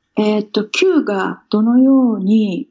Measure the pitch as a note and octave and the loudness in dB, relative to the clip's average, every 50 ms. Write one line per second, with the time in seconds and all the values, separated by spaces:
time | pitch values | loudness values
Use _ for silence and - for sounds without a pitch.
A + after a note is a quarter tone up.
0 | _ _ _ - G#3+ G#3+ G#3+ G#3+ G#3 - - G#3+ G#3 G#3+ - - F#4 F#4+ F4 D4 | _ _ _ -2 -2 0 -2 -2 -4 -4 -6 -6 -6 -4 -2 0 0 2 2 0
1 | - G#3+ G3+ F#3+ F#3 F3 F#3 - _ _ - G#3+ G#3+ A#3 A#3+ B3+ C4 C4+ C4+ C4 | 0 -2 -4 -4 -6 -6 -8 -10 _ _ -2 0 0 2 2 4 4 4 4 2
2 | B3+ A#3 G#3+ G3 F#3+ G3 A3 A3 G#3+ G3 F3 - - - | 2 0 -2 -2 0 0 2 2 0 0 -4 -6 -8 -12